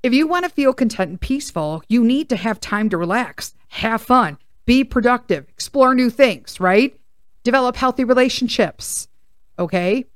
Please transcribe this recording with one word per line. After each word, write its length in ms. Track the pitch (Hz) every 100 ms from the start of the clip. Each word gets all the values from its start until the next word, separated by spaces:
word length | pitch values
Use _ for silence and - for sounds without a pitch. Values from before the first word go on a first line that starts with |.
If 120 | 254
you 120 | 254 311
want 180 | 359
to 60 | 359
feel 220 | - 277
content 380 | 254 233 - 185
and 100 | 180
peaceful, 640 | - 269 - - 151 160 -
you 140 | 233
need 280 | 233 269 311
to 60 | 220
have 220 | 202 220
time 300 | - 202 220
to 80 | 175
relax, 580 | 175 214 208 - - - -
have 320 | - 220 226
fun, 380 | - 254 185 147 - -
be 180 | - 247
productive, 640 | 269 254 233 247 - 156 139
explore 440 | - - 285 262
new 140 | 254 254
things, 500 | 240 262 165 - -
right? 400 | 185 196 269 - - - - -
Develop 320 | - 262 247 -
healthy 280 | 262 247
relationships, 1040 | 254 254 254 - 240 - 180 - - - - - - - - -
okay? 480 | 175 185 175 240 254